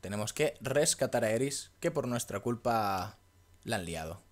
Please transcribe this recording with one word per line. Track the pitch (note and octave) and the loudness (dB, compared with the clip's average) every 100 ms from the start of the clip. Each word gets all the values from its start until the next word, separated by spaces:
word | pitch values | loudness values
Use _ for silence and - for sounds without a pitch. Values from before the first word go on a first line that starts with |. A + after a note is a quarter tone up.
Tenemos | F2+ G#2 G#2 | -6 -4 -4
que | - D3 - | 0 0 0
rescatar | A2+ C3+ D#3 - B2+ B2 | 0 2 4 2 2 2
a | A#2 | 2
Eris, | A2+ C3+ C#3 - - | 2 0 -2 -10 -4
que | E3+ | -2
por | D3+ B2 | -2 -2
nuestra | A#2+ - G2+ | -2 -2 -4
culpa | A#2+ A#2+ B2 A#2 G#2 F#2+ F2+ - - - - - | -2 -2 2 2 2 0 -2 -8 -20 -20 -20 -16
la | - A2 | -4 -4
han | |
liado. | E2+ E2 D#2+ E2+ - | -2 -6 -6 -10 -14